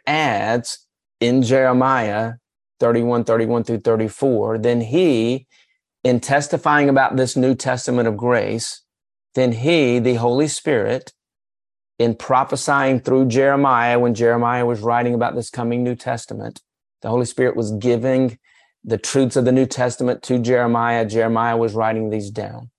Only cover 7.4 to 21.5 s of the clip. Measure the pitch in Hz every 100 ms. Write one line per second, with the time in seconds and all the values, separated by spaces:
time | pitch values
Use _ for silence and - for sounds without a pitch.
7.4 | 127 127 135 123 - 123 113 104 120 120
8.4 | 101 113 - - _ _ _ _ _ 127
9.4 | 127 117 135 170 131 123 120 117 120 127
10.4 | 151 - 160 127 104 127 - _ _ _
11.4 | _ _ _ _ _ - 117 110 - 127
12.4 | 139 127 - 139 135 127 - 131 131 120
13.4 | 139 139 139 123 120 120 120 110 117 117
14.4 | 120 123 120 113 113 120 120 120 120 120
15.4 | 117 - 117 120 123 120 127 120 - 107
16.4 | 110 - _ _ _ _ 113 120 120 -
17.4 | 127 - 107 107 120 120 127 131 127 110
18.4 | _ _ _ _ - 110 - 143 127 139
19.4 | 123 127 123 - 123 - 123 117 - 123
20.4 | 117 123 120 117 117 117 110 110 113 113
21.4 | 117